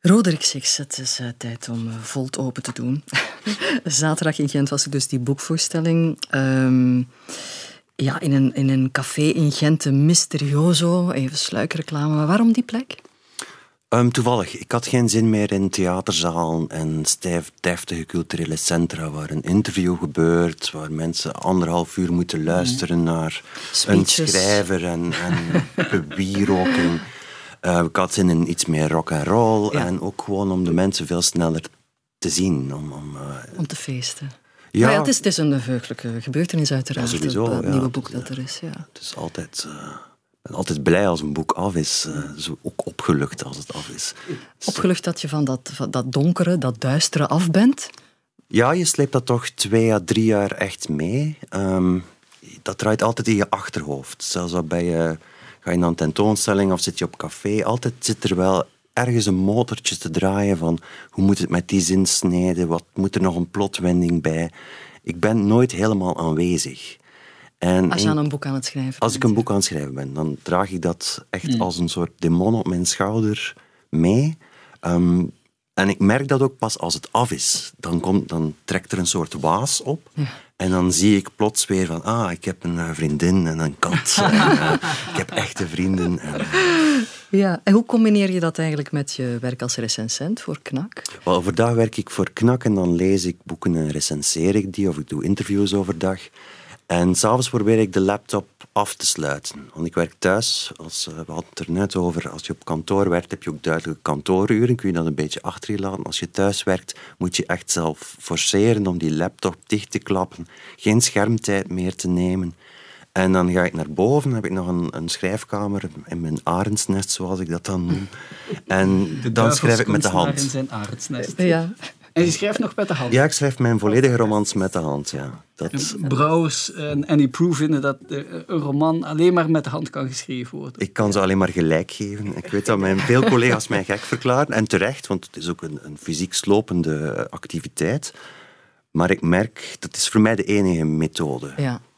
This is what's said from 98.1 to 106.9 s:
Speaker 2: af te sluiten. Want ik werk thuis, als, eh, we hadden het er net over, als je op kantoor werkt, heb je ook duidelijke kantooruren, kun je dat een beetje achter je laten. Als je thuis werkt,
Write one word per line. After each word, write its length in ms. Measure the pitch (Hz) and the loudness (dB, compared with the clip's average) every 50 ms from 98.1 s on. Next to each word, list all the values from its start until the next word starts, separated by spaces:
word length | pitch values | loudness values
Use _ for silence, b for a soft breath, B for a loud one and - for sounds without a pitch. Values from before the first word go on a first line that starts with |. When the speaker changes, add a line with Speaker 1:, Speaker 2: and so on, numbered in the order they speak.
| 101 104 - - - 104 92 _ _ _ - _ | 2 0 -2 -4 -4 -4 -4 _ _ _ -20 _
Speaker 2:
af 220 | _ - 104 - - | _ -2 -2 -2 -4
te 120 | - - | -2 -2
sluiten. 640 | - - - 78 71 71 73 - - - 73 69 - - | -2 -2 0 -2 -4 -4 -4 -6 -12 -12 -12 -18 -16 -8
Want 120 | 80 80 | -6 -6
ik 80 | 85 - | -2 0
werk 200 | - 85 80 - _ | -2 -2 -2 -4 _
thuis, 520 | - 92 95 107 117 - - - - - - | 2 2 2 2 2 -2 -2 -4 -6 -8 -10
als, 300 | - 80 80 - - - - | -14 -14 -10 -8 -8 -8 -8
eh, 60 | 78 | -8
we 180 | 80 80 78 | -12 -12 -10
hadden 180 | 80 82 85 - | -8 -10 -10 -10
het 80 | - - | -10 -12
er 120 | 82 82 | -6 -4
net 260 | 85 92 101 98 - | 0 0 0 0 0
over, 340 | 95 90 87 82 85 - - | 0 0 0 -2 -2 -6 -6
als 160 | - 82 - | -12 -12 -10
je 60 | - | -10
op 120 | - - - | -10 -10 -6
kantoor 440 | - 80 80 80 - 98 98 101 92 | -6 -6 -6 -2 -2 0 2 2 2
werkt, 220 | 87 87 87 - | 2 0 -2 -4
heb 120 | - - | -12 -10
je 80 | - - | -8 -8
ook 120 | 76 71 | -8 -4
duidelijke 400 | - 87 80 82 - 82 78 - | -2 -2 -2 -2 -2 -6 -10 -8
kantooruren, 720 | _ - 76 71 73 - 95 92 98 107 117 107 120 123 123 | _ -4 -4 -4 0 0 2 2 2 2 2 2 4 2 2
kun 120 | 117 - 98 | 0 0 -2
je 60 | 87 | 0
dat 120 | 85 82 | 0 0
een 80 | 80 76 | 0 0
beetje 280 | 69 78 76 - - | -2 -4 -4 -4 -6
achter 300 | - 92 - - - - 104 | -8 -8 -8 -8 -8 -6 -6
je 40 | 98 | -4
laten. 240 | 95 98 95 98 - | -4 -4 -6 -6 -8
Als 140 | - 80 - | -6 -6 -6
je 120 | - 85 | -8 -4
thuis 320 | _ - 98 101 98 - | _ 2 2 2 2 0
werkt, 320 | - - 92 92 - - | 0 0 0 0 -2 -10